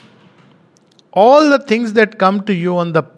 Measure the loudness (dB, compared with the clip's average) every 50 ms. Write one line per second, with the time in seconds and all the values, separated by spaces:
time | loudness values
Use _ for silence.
0 | -20 _ _ _ _ _ _ _ _ _ _ _ _ _ _ _ _ _ _ _
1 | _ _ -2 2 4 4 4 4 4 2 0 -2 -2 -4 -4 -4 -4 -2 0 0
2 | 0 0 -2 -2 -2 -2 -2 -2 -4 -6 -6 -4 -4 -4 -4 -4 -4 -4 -4 -4
3 | -6 -6 _